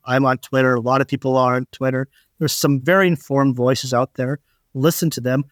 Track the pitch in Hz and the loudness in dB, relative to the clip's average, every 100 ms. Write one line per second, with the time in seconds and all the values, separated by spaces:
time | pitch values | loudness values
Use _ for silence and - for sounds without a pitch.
0 | - 131 131 127 - 131 127 123 120 135 | -2 0 2 0 -2 0 2 2 0 0
1 | 135 135 135 131 127 127 131 - 131 131 | 0 -2 0 2 2 0 -4 -6 -4 -2
2 | 135 _ _ - 156 - 147 139 131 190 | -6 _ _ -6 -4 -2 0 0 2 2
3 | 185 165 - 139 139 123 123 131 131 120 | 2 0 -2 0 0 2 0 0 -2 -2
4 | 135 - 127 143 _ _ _ 131 151 - | -2 -4 -6 -6 _ _ _ -2 0 0
5 | 165 135 123 131 139 | -2 -4 -2 -2 -4